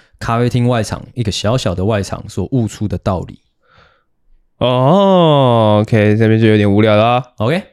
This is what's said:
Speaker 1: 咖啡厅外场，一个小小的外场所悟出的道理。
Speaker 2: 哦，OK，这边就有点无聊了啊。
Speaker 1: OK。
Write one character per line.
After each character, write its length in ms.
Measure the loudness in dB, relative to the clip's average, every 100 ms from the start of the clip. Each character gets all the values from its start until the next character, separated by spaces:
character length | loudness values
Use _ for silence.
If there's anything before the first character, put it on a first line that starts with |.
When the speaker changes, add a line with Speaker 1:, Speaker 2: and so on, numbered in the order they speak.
| _ _
Speaker 1:
咖 200 | -6 -2
啡 80 | 0
厅 180 | 0 0
外 140 | -2
场， 240 | -4 -8 -10
一 100 | -8
个 60 | -6
小 260 | -4 -2 -2
小 180 | -2 -2
的 80 |
外 180 | -2 -2
场 220 | -4 -8 -10
所 180 | -10 -4
悟 140 | -2 -4
出 200 | -4 -6
的 100 | -4
道 220 | -4 -6
理。 180 | -6 -16 _ _ _ _ _ _ _ _ _ _ _ _
Speaker 2:
哦， 1200 | -4 0 0 2 2 4 4 4 2 2 2 2
OK， 340 | 2 2 2 2
这 140 | 2
边 100 | 4
就 80 | 4
有 80 | 4
点 160 | 2
无 100 | 2
聊 140 | 2 2
了 80 |
啊。 200 | 2 0 -4 -6
Speaker 1:
OK。 240 | -4 -4 -8